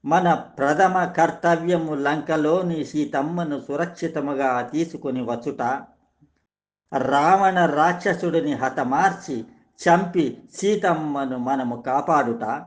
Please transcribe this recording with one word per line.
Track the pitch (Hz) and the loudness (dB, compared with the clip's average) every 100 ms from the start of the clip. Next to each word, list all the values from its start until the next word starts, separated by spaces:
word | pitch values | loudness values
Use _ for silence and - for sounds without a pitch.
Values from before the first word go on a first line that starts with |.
| 143 | 2
మన | 165 180 | 2 4
ప్రథమ | 151 - - 139 151 190 185 175 | 2 -2 -2 0 4 4 2 -2
కర్తవ్యము | 170 165 - 170 165 170 175 160 | 2 0 2 2 2 2 0 0
లంకలోని | 147 143 151 - 156 151 175 180 160 139 | -2 -2 -2 -2 0 2 2 0 -2 -4
సీతమ్మను | 151 143 139 147 175 165 143 | -4 -2 -2 -2 -2 -4 -6
సురక్షితముగా | - 143 175 - 165 156 139 135 135 123 | -6 -4 -4 -4 -6 -4 -4 -2 0 0
తీసుకొని | 117 147 170 - 139 127 | -2 -4 -4 -4 -6 -4
వచ్చుట, | 117 117 147 139 123 135 - _ _ _ _ _ _ _ _ _ _ 131 | -4 -4 -6 -4 -4 -4 -8 _ _ _ _ _ _ _ _ _ _ -2
రావణ | 127 139 156 190 190 180 165 | 2 2 4 4 4 4 2
రాక్షసుడిని | 147 165 175 208 180 175 160 147 | 4 2 2 -2 -2 0 0 -2
హతమార్చి | 127 127 - 127 139 190 180 - 123 - _ _ _ | -2 -2 -2 -2 2 0 -2 -8 -8 -10 _ _ _
చంపి | 180 175 185 180 139 - - | 4 4 4 0 0 -4 -18
సీతమ్మను | - 190 208 190 160 151 139 135 127 | -4 0 2 2 0 -2 -4 -4 -4
మనము | 123 135 123 117 | -2 -2 -2 -4
కాపాడుట | 127 135 165 151 120 113 110 139 | -2 -2 2 2 2 -2 -4 -6